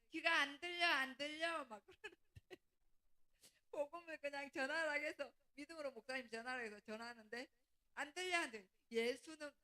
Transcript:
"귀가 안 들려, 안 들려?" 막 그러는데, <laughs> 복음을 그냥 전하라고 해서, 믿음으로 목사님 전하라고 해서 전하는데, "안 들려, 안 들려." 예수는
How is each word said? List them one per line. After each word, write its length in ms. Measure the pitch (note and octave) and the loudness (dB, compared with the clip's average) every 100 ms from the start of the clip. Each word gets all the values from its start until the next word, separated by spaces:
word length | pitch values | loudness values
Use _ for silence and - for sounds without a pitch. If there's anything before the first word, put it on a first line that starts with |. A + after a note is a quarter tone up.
| _ | _
"귀가 300 | D#4+ D#4+ E4 | -2 4 6
안 180 | C#4 C#4+ | 6 2
들려, 260 | F4 F4 E4+ | -4 4 6
안 280 | C#4+ C4 B3+ | 6 2 -2
들려?" 480 | D4 D#4 E4 D#4+ B3+ | -4 0 0 0 -4
막 160 | G#3 - | -10 -14
그러는데, 320 | - G4+ - _ - - | -16 -16 -16 _ -20 -20
<laughs> 100 | - _ _ _ _ _ - - _ - _ _ | -20 _ _ _ _ _ -20 -20 _ -20 _ _
복음을 460 | D#4+ C#4+ E4+ E4+ D4+ | -2 -2 -2 -8 -4
그냥 320 | C#4+ C#4+ C#4+ | -4 -4 -4
전하라고 520 | C#4 C4+ D#4+ D#4 D4 D4+ | 0 2 4 4 2 0
해서, 260 | - B3+ - _ C4+ | -2 -6 -8 _ -12
믿음으로 360 | D4 E4 C#4+ | -10 -6 -6
목사님 380 | A#3 - C4 A#3 | -6 -4 -4 -4
전하라고 360 | A3+ B3 B3+ A3 | -6 -4 -4 -4
해서 120 | G#3 | -8
전하는데, 680 | - A3 A#3 A#3 G#3+ A#3 C4+ _ _ _ _ - | -8 -8 -8 -12 -10 -8 -8 _ _ _ _ -4
"안 180 | C#4+ | -2
들려, 240 | F4+ F#4 E4+ | -2 2 2
안 120 | D4+ | 2
들려." 140 | A3 F#3 _ _ | -4 -14 _ _
예수는 600 | A3+ A#3 C4 E4 D#4 D4 - | 2 4 0 -6 -8 -10 -10